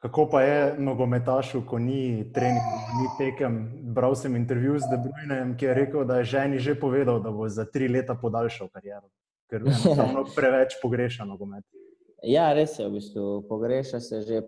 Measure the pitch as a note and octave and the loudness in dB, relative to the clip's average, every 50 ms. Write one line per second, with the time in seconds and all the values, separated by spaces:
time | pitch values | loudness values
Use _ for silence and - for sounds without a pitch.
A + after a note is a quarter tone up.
0 | - A#2 - D3+ D3+ D3 D3+ C#3 C3 C#3 D3 D3 C#3+ C#3 C#3+ D3 C#3 C#3 C3 A#2 | -8 -4 2 2 2 4 4 4 4 4 4 4 2 2 0 0 -2 -2 0 0
1 | C3 A#2+ B2 B2 A#2+ C3+ B2+ C3 B2+ C3 - C3 A2+ - B2 A#2 A#2 B2 C3+ C#3 | 0 2 2 0 2 2 0 0 0 -2 -4 -6 -4 -4 -4 -2 -2 0 0 -2
2 | C3 B2+ A#2 A2 G#2+ - - B2 A#2+ B2 B2 A#2 G#2 - - - - A2+ A#2 A#2+ | -2 -2 -2 -4 -4 -4 -2 0 2 2 2 2 0 -2 -4 -6 -6 -4 -2 -2
3 | C3 B2+ - - C#3 C3+ C3 - C#3+ B2 A#2 A2+ A2 A2+ B2 D#3 D3+ A#2+ A#2 C3 | -2 -2 -2 -2 -2 -2 -2 -2 -2 -2 -2 -2 -4 -8 -10 -10 -8 -6 0 2
4 | B2 B2+ C3+ C3 - C#3 B2 A#2 A#2+ A#2+ C3+ A#2+ B2 C3+ D3 D3 C3+ B2 B2+ B2 | 2 2 2 2 0 -2 -2 -2 0 0 0 0 2 2 2 0 0 0 -2 -2
5 | A#2+ B2+ - - D#3 C#3+ C#3 C3 B2+ B2+ B2 B2 C#3+ C3 B2+ C3 C#3 C3+ C#3+ D3+ | -2 -4 -8 -8 -6 -4 -4 -2 -2 -4 -4 -2 0 2 4 4 2 2 2 0
6 | C3+ B2 B2+ B2 A#2+ A#2 C3 C#3 C3+ C#3+ C#3 C3 A#2+ C#3 D3 D3 D3 C#3 B2+ C#3 | 0 2 2 2 2 2 2 2 2 2 0 0 0 0 0 0 0 0 2 2
7 | C#3 B2 A#2+ A2+ G2 A2 G#2+ G#2 A2 A2 G2+ A2 A2 - - C#3 C3 B2 A#2+ B2+ | 4 4 2 2 0 -2 -4 -4 -4 -4 -4 -4 -6 -4 -2 0 0 2 2 2
8 | B2+ A#2 A#2+ A#2+ B2 A#2 G#2+ A#2 A#2 A2+ - - G2 F#2 - G2 F#2+ G2+ G2+ G2+ | 0 0 -4 -2 -2 -2 0 0 0 -2 -2 -6 -12 -12 -14 -16 -14 -14 -14 -14
9 | G2+ G2 _ _ _ _ _ _ _ - A2+ A2 A2 C3+ C#3+ A#2+ - F#3 D3+ C#3+ | -16 _ _ _ _ _ _ _ _ -8 -6 -2 0 2 2 4 4 4 6 6
10 | A#2+ B2+ C3 C3+ C#3 C3+ - - C3+ C3 C3 C3 C3 C3 - - - B2 A#2+ A#2+ | 4 2 2 0 -2 -2 0 2 4 4 6 6 4 4 2 -4 -4 -2 0 0
11 | B2 A#2+ A#2+ A#2+ A2 G2+ G2 F#2+ G2+ G2+ G2 G2+ G2+ _ _ - - - - _ | 0 -2 -2 -6 -10 -10 -10 -10 -12 -12 -12 -14 -16 _ _ -20 -20 -20 -20 _
12 | _ _ _ - - A2 C3 D3+ E3+ D#3 D3 D3 D#3 D3+ D3+ - G#2+ G2+ G#2 G#2 | _ _ _ -8 0 2 4 4 6 4 4 4 2 0 0 -6 -6 -4 -4 -6
13 | G#2 - - G#2+ G2+ G2+ G2+ G#2 G#2 G#2 A2+ G#2+ A2+ A#2+ B2+ C3 C3+ C3 - A#2+ | -8 -8 -8 -6 -4 -4 -4 -4 -6 -6 -6 -4 -2 0 0 -2 -2 -4 -6 -8
14 | A#2+ - A2 A2 G#2+ G#2+ A2+ A2 A2+ | -8 -6 -8 -8 -6 -4 -4 -4 -4